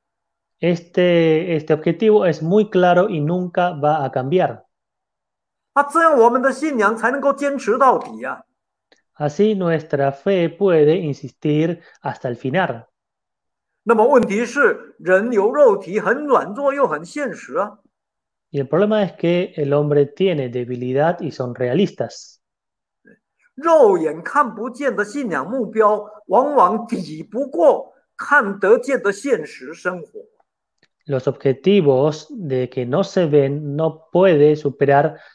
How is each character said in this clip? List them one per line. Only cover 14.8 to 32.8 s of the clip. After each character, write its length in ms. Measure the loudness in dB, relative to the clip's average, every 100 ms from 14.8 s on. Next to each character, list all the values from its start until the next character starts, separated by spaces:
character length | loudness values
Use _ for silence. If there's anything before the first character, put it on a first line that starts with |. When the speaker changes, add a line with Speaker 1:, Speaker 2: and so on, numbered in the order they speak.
| -8 -10
Speaker 2:
人 320 | 0 2 2
有 180 | 0 0
肉 240 | 4 4 4
体， 240 | -2 -4
很 240 | -2 -2 0
软 280 | 0 0
弱 200 | -4 -4
又 120 | -2 -2
很 200 | -4 -8
现 280 | -10 -8
实 220 | -10 -8 -6
啊。 240 | -6 -8 _ _ _ _ _ _ _
Speaker 1:
Y 100 | -8
el 80 | -2
problema 360 | 0 0 0
es 100 | -2
que 400 | -2 -2 0 -2 -6
el 160 | -2
hombre 340 | 0 2 2 0
tiene 440 | 0 -2 -2 -4
debilidad 720 | -6 -8 -6 -4 0 0 -2
y 100 | -6
son 240 | -8 -8 -6
realistas. 840 | -2 0 -2 -2 -10 -12 -20 _ _ _ _ _ _ _ _ _ _ _ _ -6
Speaker 2:
肉 420 | 2 6 6 4
眼 260 | 0 -6
看 320 | -4 -2 -2 -4
不 140 | -12
见 260 | -6 -4 -4
的 100 | -6
信 240 | -6 -6
仰 200 | -6 -6
目 160 | -6 -4
标， 400 | 0 2 2 -4 -16 -2
往 280 | 0 2 4
往 320 | 2 2 -6
抵 340 | -8 -8 -12
不 260 | -10 -8 -6
过 460 | 2 2 2 -2 _ _ -16
看 420 | -2 0 0 -2
得 180 | 2 2
见 240 | 2 -4
的 80 | -2
现 340 | -6 -2 -4 -4
实 280 | -14 -18
生 280 | -10 -8 -8
活。 180 | -10 -20 -20 _ _ _ _ _ _ _ -6
Speaker 1:
Los 220 | -4 -2
objetivos 1000 | -2 -2 0 2 4 4 4 2 -2 -10
de 400 | -12 -6 -4 -4
que 160 | -6